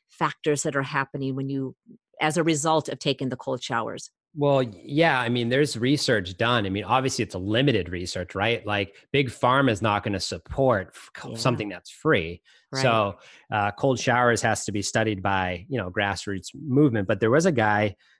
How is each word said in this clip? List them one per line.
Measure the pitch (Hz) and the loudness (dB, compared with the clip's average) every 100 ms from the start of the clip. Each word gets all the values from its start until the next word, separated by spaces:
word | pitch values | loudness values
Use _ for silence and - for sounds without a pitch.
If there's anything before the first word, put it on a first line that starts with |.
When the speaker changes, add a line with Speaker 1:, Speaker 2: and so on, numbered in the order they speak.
| _ | _
Speaker 1:
factors | - 156 - 156 147 | -4 -4 -2 -2 0
that | 160 143 | 0 -2
are | |
happening | 135 147 135 143 135 135 | -2 -2 -4 -4 -4 -4
when | 135 | -4
you, | 139 131 - _ - _ - | -4 -6 -10 _ -20 _ -2
as | 151 165 | 0 2
a | |
result | 160 156 160 160 143 | 2 0 2 0 0
of | 139 | -4
taking | - 135 131 | -4 -2 -4
the | 123 | -6
cold | - 127 | -6 -8
showers? | - 120 113 104 - _ _ 156 | -4 -4 -4 -8 -14 _ _ -2
Speaker 2:
Well, | 143 139 | 2 4
y-, | 123 98 | 2 -6
yeah, | - 143 165 131 | -4 2 2 2
I | 117 | 0
mean, | 123 117 | 0 2
there's | 131 147 117 | 2 0 0
research | 127 143 - 113 90 92 | 0 2 2 0 0 -2
done. | 117 123 98 | 2 2 0
I | |
mean, | 98 | -4
obviously | 98 127 131 - | 0 0 0 -2
it's | 107 92 | -4 -4
a | |
limited | 95 110 143 110 87 | -2 2 2 2 -2
research, | 90 90 92 90 95 | -6 -6 -8 -8 -2
right? | 107 117 104 | 0 0 -2
Like, | 104 98 - _ | -4 -4 -8 _
Big | 139 131 | 0 0
Pharma | - 123 131 135 | 0 4 4 4
is | 101 | 2
not | 113 104 | 2 0
gonna | 110 98 | 0 -4
support | - 92 - - 135 107 92 | -4 -8 -8 0 2 2 -2
f-, | - - | -12 -20
co-, | - 131 | -16 -14
Speaker 1:
Yeah. | 117 | -2
Speaker 2:
something | 127 113 104 | 0 0 -4
that's | 90 - | -8 -16
free. | - 156 127 82 87 _ _ _ | -6 0 0 0 -8 _ _ _
Speaker 1:
Right. | 135 | 0
Speaker 2:
So, | 135 113 101 - - - - | 2 4 2 -4 -16 -20 -6
uh, | 107 101 | -2 -2
cold | - 139 123 | 0 0 0
showers | - 120 123 113 | 2 4 4 4
has | 117 104 - | 2 0 -2
to | |
be | 104 | -4
studied | 95 117 110 101 | -2 0 0 0
by, | 98 95 92 90 87 | 0 0 0 -4 -6
you | 131 | -6
know, | 92 | -4
grassroots | 90 101 95 - 98 - | -2 -2 -2 -6 -8 -10
movement. | - 151 127 151 113 95 | -12 0 4 4 2 0
But | 104 | 0
there | 113 | 2
was | 131 180 | 4 2
a | |
guy, | 135 107 104 104 - _ _ | 2 2 2 0 -4 _ _